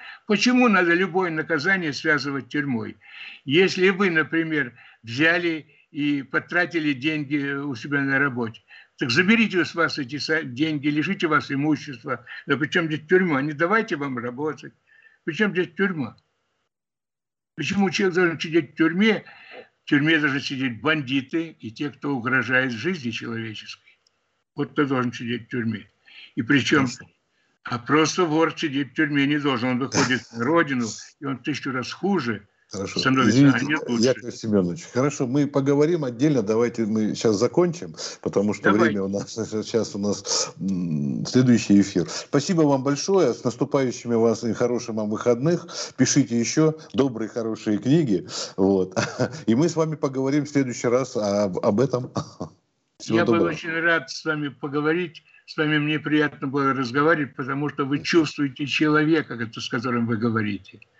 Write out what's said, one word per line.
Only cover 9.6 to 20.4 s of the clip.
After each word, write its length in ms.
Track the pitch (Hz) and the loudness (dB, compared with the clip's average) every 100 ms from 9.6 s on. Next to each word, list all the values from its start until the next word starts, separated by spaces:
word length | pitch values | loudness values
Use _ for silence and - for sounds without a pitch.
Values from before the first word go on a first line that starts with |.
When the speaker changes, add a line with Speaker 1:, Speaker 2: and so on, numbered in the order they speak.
| 156 | 0
Speaker 1:
вас 240 | 165 156 - | 0 -2 -2
эти 200 | 123 143 | -8 -6
са-, 260 | 123 160 | -4 -4
деньги, 440 | 143 120 160 151 147 | -4 -4 -2 -2 -2
лишите 400 | 147 147 202 165 | 0 -2 -2 0
вас 240 | 151 - | 0 0
имущества. 760 | 139 147 147 - 127 147 123 - - - | -2 0 0 -4 -12 -8 -8 -10 -8 -2
Да 120 | 139 | 0
при 100 | 151 | 0
чём 180 | 180 160 | 0 0
здесь 200 | 151 - | -4 2
тюрьма? 340 | 185 185 135 | 4 4 0
Не 120 | 147 | 0
давайте 420 | 147 170 220 214 160 | -2 2 2 0 -4
вам 220 | 143 123 | -4 -6
работать. 560 | 120 123 156 143 110 - _ _ _ _ | -8 -6 -6 -6 -14 -20 _ _ _ _
При 100 | - | -6
чём 180 | 151 208 | 0 0
здесь 220 | 170 170 - | 0 -2 -2
тюрьма? 400 | 196 165 113 - _ _ _ _ _ _ _ _ _ _ _ _ _ - | -2 -2 -8 -10 _ _ _ _ _ _ _ _ _ _ _ _ _ -8
Почему 340 | 143 196 190 | -2 0 0
человек 260 | - 190 170 | 2 0 2
должен 240 | 175 156 | 2 0
сидеть 320 | 170 165 135 | -2 0 0
в 40 | - | 0
тюрьме? 480 | 160 175 220 180 - - - - - _ | 0 2 2 2 -4 -20 -20 -20 -20 _
В 60 | - | 0
тюрьме 300 | 143 147 160 | 2 4 2
должны 200 | 147 | 2
сидеть 420 | 139 | -2